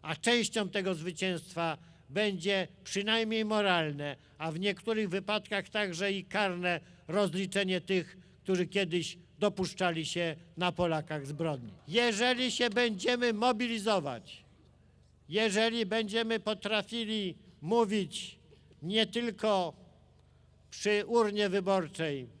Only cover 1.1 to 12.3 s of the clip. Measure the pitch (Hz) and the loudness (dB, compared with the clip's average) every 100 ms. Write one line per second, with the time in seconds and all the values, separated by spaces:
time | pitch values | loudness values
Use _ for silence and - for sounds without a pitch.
1.1 | 156 190 170 - 170 165 151 - - - | -4 -4 -4 -6 -4 -2 -4 -10 -20 -6
2.1 | 156 208 185 180 196 175 - - 196 208 | -2 0 0 0 0 -2 -10 -6 -4 0
3.1 | 226 220 220 214 214 202 175 156 143 147 | 0 2 0 0 2 4 2 2 -4 -6
4.1 | 139 - - 160 160 196 196 - 220 208 | -8 -16 -8 -6 -2 -2 -2 -4 -2 0
5.1 | 190 196 208 208 202 202 208 202 165 196 | -2 -2 -4 -2 -6 -2 -4 -2 -2 -2
6.1 | 196 185 196 196 175 180 170 - - - | -2 -4 -2 0 0 -2 -2 -6 -20 -4
7.1 | 185 196 175 190 196 190 185 180 190 160 | 0 0 0 -2 0 0 -2 0 0 -2
8.1 | - - - - 185 180 202 185 175 160 | -14 -20 -12 -2 0 2 0 0 -2 -4
9.1 | - - - 208 196 185 - 180 160 151 | -10 -20 0 0 0 -4 0 0 0 -4
10.1 | 180 170 156 - - 180 175 175 156 151 | -2 -2 -4 -12 -2 -2 2 2 0 -2
11.1 | 156 139 151 165 139 113 95 - 202 240 | -6 -6 -4 -2 -4 -8 -16 -2 2 2
12.1 | 202 247 | 4 2